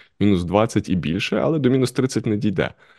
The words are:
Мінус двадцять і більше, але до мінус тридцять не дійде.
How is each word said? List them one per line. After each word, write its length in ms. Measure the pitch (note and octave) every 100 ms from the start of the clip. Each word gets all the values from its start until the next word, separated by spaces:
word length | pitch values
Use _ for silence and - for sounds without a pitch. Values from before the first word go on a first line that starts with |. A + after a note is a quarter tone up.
| - -
Мінус 240 | G#2 F#2
двадцять 440 | E2+ G2 A2+ G#2+ -
і 60 |
більше, 420 | F2+ D2 F2+ - G#3+
але 220 | - D#3
до 120 | B2+
мінус 220 | C3 B2
тридцять 340 | - B2+ A2+ A2+
не 100 | G#2
дійде. 340 | A2 E2 C#2 - _